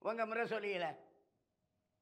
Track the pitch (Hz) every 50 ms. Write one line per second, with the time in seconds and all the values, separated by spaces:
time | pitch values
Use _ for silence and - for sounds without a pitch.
0 | - 202 226 233 226 214 226 233 233 196 220 214 202 202 196 175 170 156 143 -
1 | - - - - _ _ _ _ _ _ _ _ _ _ _ _ _ _ _ _